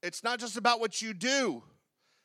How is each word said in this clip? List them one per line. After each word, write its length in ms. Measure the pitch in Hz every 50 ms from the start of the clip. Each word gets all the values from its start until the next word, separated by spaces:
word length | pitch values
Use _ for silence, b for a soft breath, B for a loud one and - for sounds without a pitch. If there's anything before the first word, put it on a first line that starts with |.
It's 220 | - 175 175 - -
not 160 | 226 247 240
just 180 | 226 240 190
about 220 | 233 202 240 240 226
what 240 | 226 220 - - 220
you 100 | 226 214
do. 520 | 180 175 254 269 277 262 220 139 117 - - _ _ _ _ _ _ _ _ _ _ _